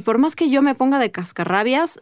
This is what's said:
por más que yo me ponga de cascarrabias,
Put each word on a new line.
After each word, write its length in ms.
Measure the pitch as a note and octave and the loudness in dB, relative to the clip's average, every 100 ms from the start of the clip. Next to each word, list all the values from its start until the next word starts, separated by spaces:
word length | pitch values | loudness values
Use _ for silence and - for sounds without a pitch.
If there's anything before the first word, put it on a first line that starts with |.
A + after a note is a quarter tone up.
| - | 0
por 120 | A3+ | 2
más 180 | D#4 - | 0 0
que 120 | D#4+ | 0
yo 120 | C4+ | 2
me 120 | C#4+ | 2
ponga 260 | C4 C4 C#4 | 2 0 2
de 120 | A3+ | 0
cascarrabias, 880 | - F3 - E3+ F#3+ A3+ C4+ E4+ - | -4 -10 -6 -2 0 0 0 -2 -6